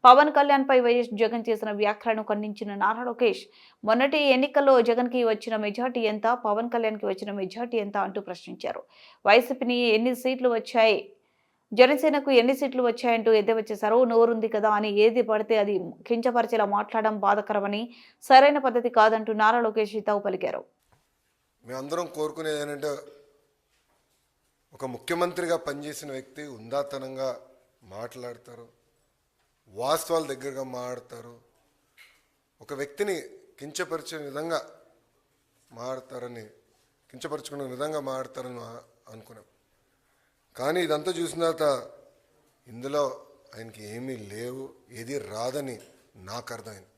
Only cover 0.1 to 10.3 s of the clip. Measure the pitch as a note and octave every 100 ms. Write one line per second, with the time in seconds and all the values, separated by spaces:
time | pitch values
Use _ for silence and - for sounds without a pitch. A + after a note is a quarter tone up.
0.1 | C4 D4 D4 C#4+ C#4 C4+ C4 A#3+ A#3+ A#3
1.1 | G#3 A3 A#3 A3 G#3 G#3+ G#3 G#3 G#3 A#3+
2.1 | A3 G#3+ G#3 G#3+ G#3 G#3 G3+ G3 A3+ B3
3.1 | A#3 A#3 F#3+ - _ - _ G#3 A3+ C#4
4.1 | D4+ C#4+ B3+ C#4+ C#4+ C#4 C4 A#3 A#3 B3
5.1 | B3 A#3 G#3+ A3+ A3 G#3 G#3 B3 B3 A3+
6.1 | G#3+ A3+ B3 A3+ G#3 A#3+ A#3 A3 G#3+ G#3
7.1 | F#3+ G#3 G3+ F#3+ A3+ A#3+ A#3+ G3+ G3+ F#3+
8.1 | G3 G3 F3 - F3+ - - - _ -
9.1 | _ G3+ A3 B3 C4+ B3 B3 A#3+ A3 A#3+
10.1 | B3 B3+